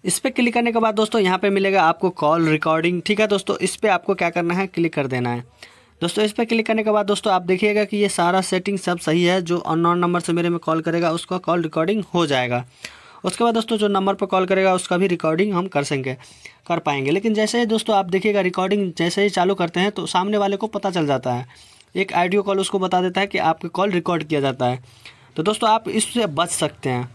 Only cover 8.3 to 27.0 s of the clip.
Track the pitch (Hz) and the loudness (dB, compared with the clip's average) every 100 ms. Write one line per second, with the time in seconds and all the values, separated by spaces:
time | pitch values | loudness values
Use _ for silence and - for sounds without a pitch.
8.3 | 185 185 185 185 202 - 175 - 165 175 | 2 0 -2 -2 -4 -2 -2 0 2 4
9.3 | 185 170 175 - 160 170 175 175 175 170 | 2 0 -4 0 0 2 2 2 0 0
10.3 | 170 170 170 - 160 160 170 170 165 - | -2 0 -2 -2 -2 0 -2 0 -2 -4
11.3 | 185 - 175 160 160 165 214 190 180 160 | -6 -2 -2 0 -2 -2 -2 -2 0 2
12.3 | 135 123 123 123 _ - - - - 185 | 0 0 -2 -6 _ -20 -20 -20 -8 -6
13.3 | - 233 226 220 220 208 196 190 196 196 | 0 0 0 -2 -2 0 2 0 -2 0
14.3 | 190 185 190 190 185 - 175 190 175 160 | 0 2 2 2 2 0 0 2 0 0
15.3 | 160 208 185 185 143 143 143 131 127 - | 0 0 0 -2 -2 -2 -4 -4 -8 -12
16.3 | - - _ - 170 156 143 135 175 220 | -20 -20 _ -4 -2 -2 -2 0 0 0
17.3 | 214 214 240 233 220 220 202 185 190 214 | 0 0 0 0 0 2 0 2 0 2
18.3 | 202 180 180 185 208 190 165 170 196 202 | 2 0 0 0 0 -2 -2 -2 2 0
19.3 | 190 180 190 175 175 196 202 165 208 196 | 2 0 0 -2 0 -2 -2 -2 -2 0
20.3 | 208 196 196 220 208 196 180 147 135 127 | 0 0 -2 -4 -4 -4 -2 0 0 -2
21.3 | 123 123 - - - _ 180 190 175 175 | -4 -6 -18 -20 -20 _ -6 -2 0 2
22.3 | 202 196 196 190 202 185 180 180 180 202 | 0 0 -2 0 -2 0 0 0 0 -2
23.3 | 185 160 160 170 - 202 180 170 170 156 | 0 0 0 -4 -2 0 0 0 -4 -2
24.3 | 151 139 127 123 123 - - - - - | -2 0 0 -2 -2 -10 -20 -20 -20 -12
25.3 | - 170 214 226 220 196 220 - 240 208 | -4 -2 0 2 2 2 -4 -2 -2 -2
26.3 | 147 170 - 151 - 139 123 | 0 -2 0 -4 -4 -4 -2